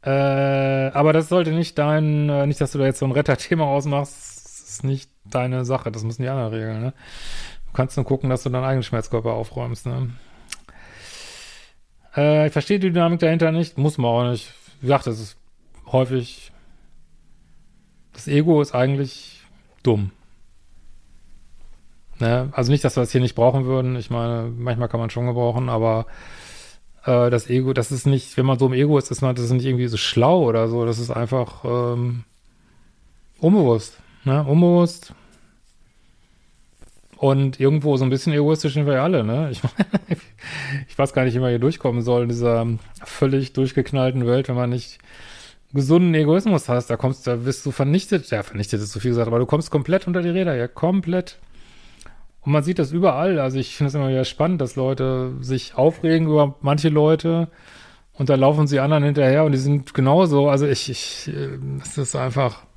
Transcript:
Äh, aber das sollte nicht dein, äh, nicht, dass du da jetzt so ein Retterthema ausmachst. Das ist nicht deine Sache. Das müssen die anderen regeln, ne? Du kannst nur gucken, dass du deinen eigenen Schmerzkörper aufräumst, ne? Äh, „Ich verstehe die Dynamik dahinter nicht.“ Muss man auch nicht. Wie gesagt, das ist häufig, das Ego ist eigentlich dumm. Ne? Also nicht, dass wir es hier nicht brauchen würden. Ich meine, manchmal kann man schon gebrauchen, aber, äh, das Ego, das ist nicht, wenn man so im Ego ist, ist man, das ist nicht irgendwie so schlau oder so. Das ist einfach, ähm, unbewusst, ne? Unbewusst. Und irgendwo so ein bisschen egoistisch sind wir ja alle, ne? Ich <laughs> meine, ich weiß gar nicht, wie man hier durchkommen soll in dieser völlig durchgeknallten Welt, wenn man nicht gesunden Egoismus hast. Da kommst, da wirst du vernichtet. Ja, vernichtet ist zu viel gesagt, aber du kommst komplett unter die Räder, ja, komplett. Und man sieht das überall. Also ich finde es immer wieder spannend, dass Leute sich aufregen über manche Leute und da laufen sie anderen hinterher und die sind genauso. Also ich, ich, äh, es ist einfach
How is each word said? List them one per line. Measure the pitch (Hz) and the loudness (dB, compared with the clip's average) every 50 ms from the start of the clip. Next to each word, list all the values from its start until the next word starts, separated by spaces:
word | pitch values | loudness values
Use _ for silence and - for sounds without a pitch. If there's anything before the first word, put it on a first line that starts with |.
| - | -2
Äh, | 135 135 139 139 139 135 135 139 139 139 - 135 135 135 135 135 135 - | -2 0 0 2 2 2 0 0 0 0 0 0 0 0 0 -2 -2 0
aber | 139 147 156 151 | 2 4 4 4
das | 160 160 156 | 4 2 2
sollte | 175 180 175 160 156 | 0 0 2 2 0
nicht | 165 170 - - - | -2 -2 -2 -2 -2
dein, | 147 147 151 156 156 151 151 151 147 147 | 0 2 2 2 2 2 0 0 0 0
äh, | 143 139 143 | 0 0 0
nicht, | 143 143 - | 0 0 -2
dass | 151 135 - | -2 -2 0
du | 147 | 0
da | 135 | 0
jetzt | 135 135 - | 0 2 0
so | 143 | -2
ein | 135 127 | 0 0
Retterthema | 143 143 - 139 - - - 180 165 156 | 0 2 2 0 0 0 -2 -2 0 0
ausmachst. | 143 139 143 135 147 143 139 143 139 - - - - - - - | 0 0 0 0 0 -2 -2 -2 -4 -10 -18 -20 -20 -20 -20 -20
Das | - - - - - | -20 -20 -20 -20 -16
ist | - - - | -14 -8 -4
nicht | 135 135 135 - _ _ _ _ | -4 -4 -4 -6 _ _ _ _
deine | 101 - 127 123 127 127 127 127 | -6 -4 -2 -2 -2 -2 -4 -2
Sache. | 123 131 127 - 120 | -2 -2 -4 -4 -6
Das | 110 113 107 | -8 -6 -6
müssen | 113 117 113 131 | -6 -6 -4 -6
die | 127 | -4
anderen | 135 135 120 110 110 | -4 -4 -4 -4 -4
regeln, | 113 110 110 110 110 | -6 -6 -6 -6 -6
ne? | 113 131 135 _ - - - - - - - - - - - - - | -6 -6 -8 _ -18 -20 -18 -14 -12 -10 -8 -8 -10 -10 -12 -12 -12
Du | - - | -8 -2
kannst | - 117 120 - | -2 -2 -2 -2
nur | - 123 | -4 -2
gucken, | - 135 131 - 131 | -2 -2 -2 0 -2
dass | 127 127 - | -2 -2 -2
du | 131 | -4
deinen | 123 127 131 | -4 -2 -2
eigenen | 131 135 131 117 | 0 -2 -2 -2
Schmerzkörper | - - 117 110 - - 117 107 120 113 | -2 -4 -4 -4 -2 -4 -4 -2 -2 -4
aufräumst, | 113 113 - - 123 123 120 120 - - | -4 -6 -8 -8 -10 -8 -8 -8 -8 -8
ne? | 127 123 127 131 120 120 123 - - - - - - - - - - - - - - - - - - - - - - - - - - - - - - _ - - _ _ - _ - - - | -8 -6 -6 -6 -6 -8 -12 -20 -20 -20 -20 -18 -18 -18 -18 -18 -20 -20 -20 -20 -20 -20 -20 -20 -20 -20 -18 -18 -18 -18 -20 -20 -20 -20 -20 -20 -20 _ -20 -20 _ _ -20 _ -8 -2 0
Äh, | 143 151 151 151 151 156 | 2 4 4 4 2 2
„Ich | - | 0
verstehe | 151 143 - 202 202 | -2 0 0 0 0
die | 185 190 | 2 0
Dynamik | 170 175 170 170 175 165 | 2 2 2 2 2 2
dahinter | - 160 160 165 165 160 160 | 2 2 2 4 2 2 2
nicht.“ | 165 170 160 - - | 0 -2 -2 -2 0
Muss | 135 151 151 - | 0 0 0 0
man | 127 117 | 0 2
auch | 117 120 123 123 | 2 2 2 0
nicht. | 123 110 - - - - - - - - | -2 -4 -6 -12 -20 -20 -20 -20 -20 -10
Wie | - | 0
gesagt, | 123 139 131 - | 0 0 2 2
das | 131 113 110 | -2 -8 -8
ist | 110 98 - - _ - - _ _ _ - - - | -10 -16 -16 -20 _ -20 -20 _ _ _ -20 -20 -12
häufig, | - - 131 131 123 135 127 120 - - - - - - - - - - - - - - - - _ - - _ - - - - _ - - - - _ _ _ _ _ _ - _ - | -2 0 0 0 2 -2 -4 -4 -6 -14 -20 -20 -20 -20 -20 -20 -20 -20 -20 -20 -20 -20 -20 -20 _ -20 -20 _ -20 -20 -20 -20 _ -20 -20 -20 -20 _ _ _ _ _ _ -20 _ -20
das | - - - | -16 -6 0
Ego | 143 147 151 165 160 151 | 2 2 4 4 4 4
ist | 147 143 - | 4 2 0
eigentlich | 123 127 135 139 139 139 127 - - - - - - - - - - _ _ _ _ _ | 0 0 0 0 -2 -4 -6 -8 -14 -20 -20 -20 -20 -20 -20 -20 -20 _ _ _ _ _
dumm. | 123 117 104 101 95 - _ _ - - - - - _ - - - - - - - - - - - - - - - - - - - - - - - - - - - - - - - - - | 2 2 2 0 -4 -8 _ _ -20 -20 -20 -20 -20 _ -20 -20 -20 -20 -20 -20 -20 -20 -20 -20 -20 -20 -20 -20 -20 -20 -20 -20 -20 -20 -20 -20 -20 -20 -20 -20 -20 -20 -20 -20 -20 -8 -4
Ne? | 120 113 120 123 131 139 139 | 0 0 0 0 -2 -4 -4
Also | - 123 120 139 | -2 0 2 2
nicht, | 143 - | 2 2
dass | 135 - | 0 0
wir | 131 123 | 0 -2
es | 113 - | 2 2
hier | 131 | 2
nicht | 123 120 - | 2 2 2
brauchen | - 117 127 127 135 131 | 4 4 4 4 2 0
würden. | 127 131 131 127 127 127 | 0 0 0 0 -2 -4
Ich | 123 113 - | -4 -6 -6
meine, | 120 117 117 117 120 117 113 117 117 | -4 -4 -2 -2 -2 -4 -4 -6 -8
manchmal | 120 120 123 120 113 120 117 | -6 -4 -4 -2 -2 -2 -4
kann | - 117 | -2 -4
man | 113 113 | -4 -4
schon | - 123 120 | -4 -4 -4
gebrauchen, | 123 120 120 120 120 113 120 127 123 | -2 0 0 0 0 0 0 -2 -2
aber, | 117 110 110 113 110 113 113 - - - - - - - - - - - - - - - - - - - - | -2 0 0 2 0 0 -2 -6 -12 -18 -18 -18 -20 -20 -20 -20 -20 -20 -20 -20 -20 -20 -20 -20 -20 -10 -2
äh, | - 127 120 123 120 | 2 2 4 4 4
das | 120 120 113 - | 2 0 0 0
Ego, | 123 127 131 131 135 | 0 0 0 0 0
das | 127 117 - 143 | -2 -2 -2 -4
ist | 127 - | -2 0
nicht, | 139 139 131 - - - | 2 0 0 -2 -4 -2
wenn | - 135 | 0 2
man | 135 135 120 | 2 2 2
so | 135 | 2
im | 131 131 | 2 2
Ego | 127 139 147 151 139 | 2 2 4 2 2
ist, | 127 - | 0 0
ist | 127 - 131 | -4 -2 -2
man, | 131 123 | -2 0
das | 123 120 | -2 -2
ist | 117 127 | 0 0
nicht | 127 120 | 0 0
irgendwie | 135 131 123 123 | 0 -2 -2 -2
so | 120 113 | -2 -4
schlau | 101 - - - 117 117 139 175 185 160 | -4 -4 -2 2 2 4 4 4 4 4
oder | 120 113 113 113 113 | 2 2 2 2 0
so. | 113 120 117 | 0 0 0
Das | 117 117 110 | -2 -2 -4
ist | 120 117 | -4 -6
einfach, | 127 113 117 113 127 131 123 - - - - | -4 -4 -2 -2 0 -2 -2 -4 -8 -10 -6
ähm, | 123 120 123 120 120 120 120 123 123 120 123 113 _ _ _ _ _ _ _ _ _ _ _ _ _ _ _ _ - _ - _ - _ _ | -4 -2 -2 -2 -2 -2 -2 -2 -4 -4 -6 -10 _ _ _ _ _ _ _ _ _ _ _ _ _ _ _ _ -20 _ -20 _ -20 _ _
unbewusst, | - 165 196 214 165 123 117 110 - - - - - - - - - | 2 4 4 6 4 4 2 0 -2 -8 -20 -20 -20 -20 -20 -6 -2
ne? | 135 131 147 151 | 0 0 0 2
Unbewusst. | 135 143 165 175 175 175 175 175 170 175 - - - - _ _ - - _ _ _ _ _ _ _ _ _ _ _ _ _ _ _ _ _ _ _ _ _ _ _ _ _ - _ _ _ - - _ - _ _ - | 2 4 4 6 6 6 6 4 2 0 -8 -18 -20 -20 _ _ -20 -20 _ _ _ _ _ _ _ _ _ _ _ _ _ _ _ _ _ _ _ _ _ _ _ _ _ -20 _ _ _ -20 -20 _ -20 _ _ -10
Und | - - 139 139 135 139 135 127 - | -2 0 2 2 2 2 0 -2 2
irgendwo | 135 139 147 156 139 151 143 | 2 2 2 2 2 2 0
so | 131 135 | 2 2
ein | 131 | 0
bisschen | 131 131 - 170 151 | 0 0 0 0 0
egoistisch | 147 147 147 156 156 - 151 131 | 2 2 2 2 2 0 -2 -2
sind | 151 147 | 0 0
wir | 143 143 | 2 2
ja | 131 135 | 2 2
alle, | 170 185 147 110 | 2 0 0 0
ne? | 104 113 135 160 147 | 0 -2 -2 -2 -4
Ich | 123 - - | -6 -4 -6
<laughs> | |
meine, | 123 - - 202 - - 202 - - - - - - - - - - - 151 139 135 135 139 135 | -6 -2 -2 -4 -2 -2 -6 -4 -4 -8 -8 -8 -20 -20 -20 -16 -14 -12 -12 -10 -8 -8 -10 -10
ich | - - | -12 -2
weiß | - 139 135 - | -2 -2 0 2
gar | 135 131 | 0 0
nicht, | 131 117 | 2 0
wie | 123 | 0
man | 131 127 | 0 0
hier | 120 117 | 0 2
durchkommen | 117 139 160 - - 135 120 120 113 | 0 0 -2 0 -2 -2 -2 0 0
soll | 120 123 120 120 | 2 2 2 2
in | 120 | 0
dieser | 120 117 120 120 117 113 113 117 117 110 - - - - - | -2 0 0 2 2 2 0 -2 -4 -4 -6 -12 -20 -20 -18
völlig | - - - - 135 135 135 135 127 - | -16 -4 0 0 2 2 0 -2 -2 -2
durchgeknallten | - 135 131 - - 127 - 143 135 127 131 127 131 123 | -2 -2 0 0 -2 -2 0 0 0 0 0 0 0 0
Welt, | 117 123 131 135 - | 2 2 0 0 -2
wenn | 127 | -2
man | 123 123 123 | -2 -2 -2
nicht | 123 123 113 - - _ _ - - - - - - - - - - _ _ _ - | -2 -4 -6 -10 -20 _ _ -20 -20 -20 -20 -20 -20 -20 -20 -20 -20 _ _ _ -2
gesunden | 139 135 131 156 175 180 175 165 | -2 2 4 4 6 6 4 4
Egoismus | 156 151 147 160 185 196 226 190 151 - - | 4 4 4 4 4 4 2 2 2 2 0
hast. | 123 123 123 - | -2 -2 0 -2
Da | 120 | -4
kommst, | 117 - 131 135 - - | -2 0 -2 -2 -2 -4
da | - 123 117 120 | -4 -4 -2 -2
wirst | 131 135 - - | -4 -4 -4 -6
du | 143 135 | -8 -2
vernichtet. | - 143 135 151 185 185 - 208 180 - - | -2 0 2 2 0 2 0 -2 -2 -2 -2
Ja, | - 107 98 | -6 -6 -6
vernichtet | - - 98 104 - - 107 | -6 -6 -6 -4 -2 -2 -4
ist | 104 101 - | -4 -4 -8
zu | 107 | -4
viel | 107 127 | -2 0
gesagt, | 120 117 117 | 0 0 0
aber | 117 113 117 | 2 2 0
du | 127 | 2
kommst | 120 - 151 - - | 2 0 -2 -2 0
komplett | - 151 131 - 175 190 - | -2 -2 0 2 0 0 0
unter | - 175 180 170 | 0 -2 -2 -2
die | 175 | 0
Räder, | 170 185 190 175 147 | 0 0 0 0 0
ja, | 123 117 123 | -2 -4 -6
komplett. | - - - 170 185 196 175 160 175 185 180 - - - - - - - - - - - - - - - - - - - - - _ - - | -6 -2 -2 0 0 0 0 0 -2 -2 -2 -4 -12 -20 -20 -20 -20 -20 -20 -20 -20 -20 -20 -20 -20 -20 -20 -20 -20 -20 -20 -20 _ -10 -2
Und | 139 143 | 0 0
man | 151 143 | 2 2
sieht | 165 180 170 | 0 0 -2
das | 156 131 151 | -2 -2 0
überall. | 175 185 190 135 135 160 190 190 156 | 2 2 2 2 2 0 0 0 0
Also | 135 131 131 135 | 0 -2 -2 -4
ich | 123 - - | -4 -6 -4
finde | - 147 139 | -2 -2 -2
es | 135 | 0
immer | 147 139 135 | -2 -2 0
wieder | 131 131 131 | 0 0 -2
spannend, | - - - 151 170 185 165 | -2 -2 -2 0 0 0 -2
dass | 139 120 - | -2 -4 -4
Leute | 135 131 131 135 127 131 131 131 127 127 127 127 131 | -2 -2 -2 -2 -2 -2 -2 -2 -2 -4 -6 -8 -8
sich | 127 127 131 131 - - - | -6 -4 -4 -4 -4 -6 0
aufregen | - 131 160 165 - - 160 165 165 160 156 | 2 2 2 2 2 0 2 2 2 2 4
über | 151 151 147 143 139 - | 4 4 4 4 0 -4
manche | - 139 147 151 147 165 | 0 0 0 2 2 2
Leute | 151 151 151 151 160 156 - 165 165 170 165 160 - - - - - - - - - _ _ _ _ | 4 4 4 4 4 2 2 0 0 0 -2 -4 -6 -18 -20 -20 -20 -20 -20 -20 -20 _ _ _ _
und | - 139 131 | -4 2 2
da | 143 | 4
laufen | 131 135 135 151 151 156 | 6 6 4 4 4 2
sie | 143 143 135 | 2 2 0
anderen | 131 143 156 151 143 | 2 2 2 2 2
hinterher | 147 143 147 139 131 131 147 160 | 2 2 4 4 4 4 4 4
und | 156 139 | 2 2
die | 131 | 2
sind | 131 139 143 143 131 - - | 2 0 0 0 -2 -4 -2
genauso. | - 131 135 143 170 190 170 147 143 139 147 | 0 4 4 6 6 4 4 4 4 4 4
Also | 139 139 147 | 4 2 2
ich, | 147 139 - - - | 0 0 -2 -4 -8
ich, | 127 - - - - - - 147 | -8 -8 -10 -10 -12 -12 -10 -10
äh, | 147 143 143 135 135 135 131 135 139 139 135 | -8 -8 -8 -8 -8 -10 -10 -8 -10 -10 -10
es | - - - | -10 -8 -6
ist | 139 127 - | -6 -4 -4
einfach | 139 131 131 117 139 135 120 - - - _ _ | -4 -4 -2 -2 0 0 0 -2 -6 -20 _ _